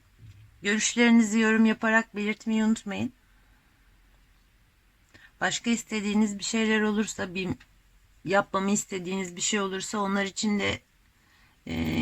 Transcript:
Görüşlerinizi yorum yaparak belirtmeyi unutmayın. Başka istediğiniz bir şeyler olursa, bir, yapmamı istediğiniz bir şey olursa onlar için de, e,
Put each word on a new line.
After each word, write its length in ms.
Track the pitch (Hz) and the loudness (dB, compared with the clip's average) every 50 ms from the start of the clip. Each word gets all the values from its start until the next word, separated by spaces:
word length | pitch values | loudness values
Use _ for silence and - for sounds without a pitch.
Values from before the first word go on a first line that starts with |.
| _ _ _ - - - - - - - _ _ | _ _ _ -20 -20 -20 -20 -20 -20 -20 _ _
Görüşlerinizi 800 | - 202 214 214 - - - 233 240 233 233 233 226 202 214 226 | -2 -2 0 0 0 0 2 4 6 6 6 6 6 4 4 2
yorum 260 | 226 220 220 226 226 | 4 4 4 4 4
yaparak 500 | 220 220 - 233 220 220 226 226 - - | 4 2 2 0 2 2 2 0 -2 -4
belirtmeyi 480 | 208 208 208 214 - - 226 220 220 214 | -4 -4 -4 -4 -4 -4 -2 0 2 2
unutmayın. 480 | 214 226 - - 202 190 196 226 269 - _ _ _ _ _ _ _ _ _ _ _ _ _ _ _ _ _ _ _ _ _ _ _ _ _ _ _ _ _ _ _ _ _ _ _ _ _ _ _ - - - - _ - | 2 0 0 -4 -8 -8 -6 -6 -8 -8 _ _ _ _ _ _ _ _ _ _ _ _ _ _ _ _ _ _ _ _ _ _ _ _ _ _ _ _ _ _ _ _ _ _ _ _ _ _ _ -20 -20 -20 -20 _ -4
Başka 300 | 175 185 185 - - 233 | -4 -4 -4 -2 -2 -2
istediğiniz 680 | 233 220 - - 220 214 196 208 202 214 220 208 202 196 | -2 -2 -2 -4 -6 -4 -2 0 2 2 2 2 0 -4
bir 60 | 185 | -6
şeyler 360 | - - 226 220 214 220 214 | -4 -2 0 2 2 2 2
olursa, 540 | 214 214 208 214 214 - - - 196 185 170 | 2 0 0 0 -2 -4 -4 -8 -8 -6 -6
bir, 140 | 190 185 180 - - - _ _ _ _ _ _ _ _ _ _ _ - | -4 -4 -4 -6 -8 -12 _ _ _ _ _ _ _ _ _ _ _ -4
yapmamı 460 | 151 190 202 202 - - 196 190 196 | 0 2 2 2 0 -2 -2 0 0
istediğiniz 680 | 208 202 - - 202 185 175 180 185 190 190 175 175 | 0 -2 -2 -4 -8 -8 -6 -6 -6 -6 -6 -6 -8
bir 40 | 190 | -6
şey 200 | - - 220 208 | -4 -2 -2 -2
olursa 380 | 196 190 190 190 185 - - 208 | -2 -2 -4 -6 -8 -6 -4 -4
onlar 260 | 202 196 196 202 196 | -2 0 0 0 -2
için 360 | 196 - - 226 214 208 202 | -2 -4 -4 -2 0 0 0
de, 200 | 196 196 - - _ _ _ _ _ _ _ _ _ _ _ _ _ _ _ _ - | 0 -2 -4 -6 _ _ _ _ _ _ _ _ _ _ _ _ _ _ _ _ -12
e, 80 | - 82 82 82 160 160 156 | -8 -6 -4 -4 -2 -2 0